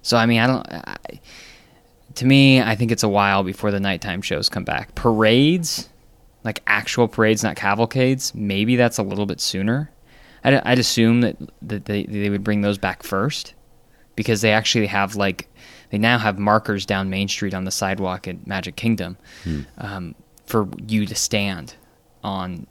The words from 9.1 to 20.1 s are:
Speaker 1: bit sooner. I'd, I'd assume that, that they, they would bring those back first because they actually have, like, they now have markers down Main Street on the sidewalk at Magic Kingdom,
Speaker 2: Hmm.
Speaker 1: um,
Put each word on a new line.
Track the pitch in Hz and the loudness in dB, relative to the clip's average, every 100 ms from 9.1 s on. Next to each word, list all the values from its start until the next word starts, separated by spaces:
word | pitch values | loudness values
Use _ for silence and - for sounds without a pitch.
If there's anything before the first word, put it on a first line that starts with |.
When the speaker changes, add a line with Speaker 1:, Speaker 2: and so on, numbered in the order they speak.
| 101 | -4
Speaker 1:
bit | 101 90 | -4 -4
sooner. | - 92 101 131 151 _ _ - - - | -4 -2 -2 -2 -4 _ _ -20 -20 -2
I'd, | - | 2
I'd | 139 - 127 | 2 4 2
assume | 117 - 113 120 | 2 4 4 4
that, | 117 - - _ | 2 -2 -16 _
that | 78 104 | -10 -8
they, | - 104 | -4 -4
they | - 104 101 | -4 -4 -2
would | 101 | -2
bring | 101 104 | -2 0
those | 101 101 | 0 -2
back | 95 - | -4 -6
first | - 98 123 - - - _ _ _ _ _ | -6 -2 -2 -4 -12 -20 _ _ _ _ _
because | - 110 107 | -6 -2 2
they | 110 | 4
actually | 107 - 120 101 | 2 2 0 0
have, | 104 98 | 0 -2
like, | 104 98 90 - _ - - _ | 0 -2 -2 -14 _ -20 -20 _
they | 104 | 0
now | 113 120 | 2 2
have | 110 98 | 0 0
markers | 104 107 - 101 | 2 2 2 -4
down | 95 95 95 | -2 -2 -2
Main | 95 98 | -4 -4
Street | - 101 | -4 -4
on | 92 | -4
the | 90 | -6
sidewalk | - 95 98 92 92 92 | -4 -4 -2 -4 -6 -10
at | 87 - | -12 -8
Magic | 95 90 | -8 -8
Kingdom, | - 117 104 87 90 - - | -4 -2 -2 -4 -12 -20 -12
Speaker 2:
Hmm. | 87 76 65 - | -8 -8 -8 -14
Speaker 1:
um, | 101 98 87 | -12 -10 -12